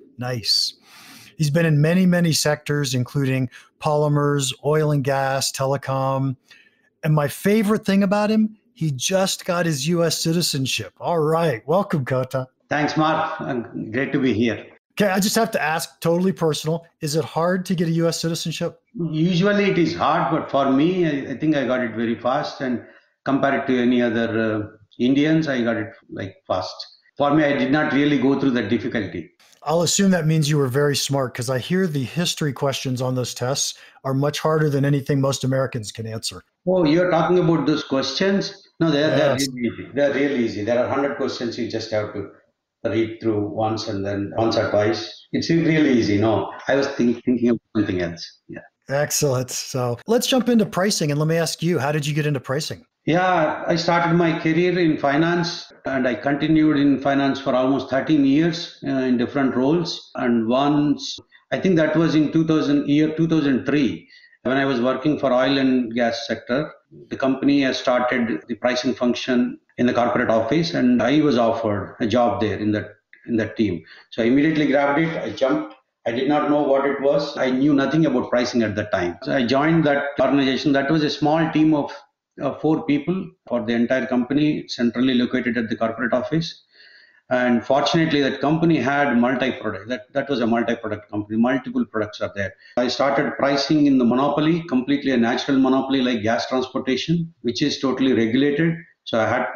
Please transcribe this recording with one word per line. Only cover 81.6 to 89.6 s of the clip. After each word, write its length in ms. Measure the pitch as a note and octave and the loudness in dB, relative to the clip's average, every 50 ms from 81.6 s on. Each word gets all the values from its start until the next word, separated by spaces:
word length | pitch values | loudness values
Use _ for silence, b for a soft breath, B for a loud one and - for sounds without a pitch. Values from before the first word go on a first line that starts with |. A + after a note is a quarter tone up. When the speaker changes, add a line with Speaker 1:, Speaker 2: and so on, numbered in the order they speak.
| D#3 D#3 D#3 | 4 4 4
Speaker 2:
of, 180 | C#3+ C3+ - - - - _ _ _ _ _ _ - | 2 0 -4 -8 -16 -20 _ _ _ _ _ _ -8
uh, 140 | - C3+ A#2 | -6 -6 -4
four 300 | - - D3+ D#3+ - - | -2 0 0 0 0 0
people 460 | - C#3+ C#3+ - - F#3 F#3+ - - - _ _ | 0 0 0 0 -2 -4 -4 -6 -10 -14 _ _
for 180 | - A#2+ A#2+ A2 | -6 -4 -4 -2
the 80 | A2+ A#2+ | 0 0
entire 320 | A#2 A#2+ A#2 C3 C3 A#2 | 0 2 2 0 0 0
company, 600 | - B2 B2 A#2+ - C#3 D3 D3+ D3+ D3+ - - | 0 0 -2 0 0 0 2 2 2 0 -2 -6
centrally 460 | - - - B2 A#2+ - A#2+ B2+ C3 B2+ | -8 -4 -2 0 0 2 2 0 2 2
located 440 | A#2+ B2 A#2+ - B2+ A#2 B2 A2+ | 2 0 0 0 -2 -2 -2 -2
at 120 | A#2+ A2+ G#2+ | -2 -2 -4
the 80 | A#2+ | -4
corporate 360 | - A2+ A2 A2+ A#2 B2+ A#2 B2 | -2 -4 -4 -2 -4 -2 -2 0
office. 520 | B2 - - D#3 D#3+ E3 - - - b b b b b b b b b b b b b - | -2 -2 -2 -2 -4 -4 -6 -10 -18 b b b b b b b b b b b b b -4
And 340 | B2+ B2 B2 B2 A#2+ A2+ - | -2 0 2 2 2 0 2
fortunately, 560 | - C3 C#3 C#3+ - - E3+ D#3+ D#3 C#3+ C#3+ C#3 | 0 0 2 2 2 2 2 2 2 2 2 0
that 180 | C3 G#2+ - | 0 -2 -2
company 340 | - C#3+ D#3+ D#3+ E3+ E3+ D#3+ | 0 0 2 2 2 2 2
had 420 | C3+ A2+ C3 C#3+ C#3+ C#3+ B2+ A#2+ | 2 2 0 0 2 2 2 2
multi-product. 720 | A#2+ A#2+ B2 C3+ B2 C3+ B2 A2 - | 2 2 2 2 0 -2 -2 -4 -4